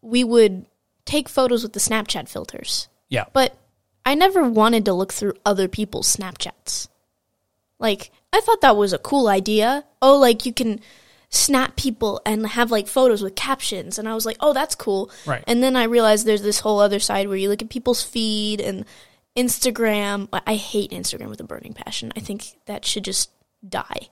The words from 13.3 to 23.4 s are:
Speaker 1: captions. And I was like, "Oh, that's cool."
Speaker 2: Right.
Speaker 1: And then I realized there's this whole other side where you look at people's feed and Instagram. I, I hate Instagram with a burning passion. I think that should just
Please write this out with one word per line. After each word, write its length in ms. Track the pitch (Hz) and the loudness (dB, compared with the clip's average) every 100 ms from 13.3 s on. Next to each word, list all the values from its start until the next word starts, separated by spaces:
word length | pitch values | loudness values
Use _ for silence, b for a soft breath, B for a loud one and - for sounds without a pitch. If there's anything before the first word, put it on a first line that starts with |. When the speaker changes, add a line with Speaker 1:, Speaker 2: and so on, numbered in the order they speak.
| 190 | -6
Speaker 1:
captions. 600 | - 269 - 196 - 202 | -4 -4 -4 -8 -8 -8
And 100 | 214 | -6
I 60 | 220 | -6
was 100 | 226 | -6
like, 120 | - | 0
"Oh, 120 | 302 | 2
that's 220 | 277 311 - | 2 -2 -4
cool." 360 | - 196 190 B B | -2 -2 -4 B B
Speaker 2:
Right. 160 | 131 - | -6 0
Speaker 1:
And 140 | 233 | 2
then 120 | 254 254 | 4 2
I 80 | |
realized 420 | 226 240 220 214 220 | 2 4 4 4 2
there's 160 | 214 | 0
this 180 | 202 208 | 0 -2
whole 200 | 214 208 | 0 4
other 200 | 202 202 | 4 2
side 280 | - 202 202 | -2 -2 -2
where 100 | 190 | -2
you 120 | 196 | -2
look 120 | 208 | -2
at 80 | 226 | -4
people's 320 | 254 247 240 | -6 -2 -2
feed 560 | - 233 220 214 208 214 | -2 -4 -2 -2 -2 -4
and 240 | - 190 214 b b b b - | -6 -6 -10 b b b b -2
Instagram. 880 | 247 - 254 226 226 208 202 202 196 | -2 0 -2 0 0 0 -2 -6 -6
I, 80 | - - | -6 -4
I 80 | 214 | -4
hate 340 | 202 208 202 | -2 -4 -4
Instagram 400 | 180 180 - 107 | -6 -8 -10 -12
with 100 | 107 | -14
a 40 | - | -14
burning 280 | - - | -14 -16
passion. 380 | 110 - - 113 - | -16 -12 -12 -10 -12
I 20 | |
think 380 | 107 - - _ - | -12 -12 -12 _ -14
that 180 | - | -10
should 200 | - - 190 | -6 -6 -4
just 240 | 190 - _ | -6 -6 _